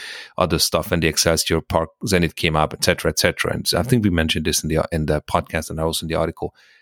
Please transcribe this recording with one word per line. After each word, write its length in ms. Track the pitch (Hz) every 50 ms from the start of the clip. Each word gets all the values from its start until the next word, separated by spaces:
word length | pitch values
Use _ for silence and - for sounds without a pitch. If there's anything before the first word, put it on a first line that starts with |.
| - - - - - - -
other 220 | - 90 78 85 78
stuff, 340 | - - - 82 80 - 87
and 100 | 87 82
the 40 |
Excelsior 560 | 80 78 - - 87 82 80 - - 82 78 -
Park 260 | - - 82 78 - - _ -
Zenith 300 | - 98 87 85 78 -
came 200 | - - 82 78
up, 180 | 78 76 76 -
et 100 | - -
cetera, 260 | - 87 - - 80
et 80 | 80 -
cetera. 360 | - 90 80 - - - -
And 120 | - -
so 120 | - - 85
I 40 | -
think 220 | 123 127 117 104
we 60 | 101
mentioned 340 | 87 82 80 80 - 90 78
this 180 | 80 78 - -
in 60 | 76
the, 180 | 78 78 - - -
in 140 | 80 78
the 160 | 73 76 76 -
podcast 480 | - - 87 85 - - 80 78 -
and 100 | 80 78
also 240 | 80 82 80 - 85
in 40 | 80
the 80 | 80
article. 380 | 80 82 85 - - 87 85 - _ _ _ _ _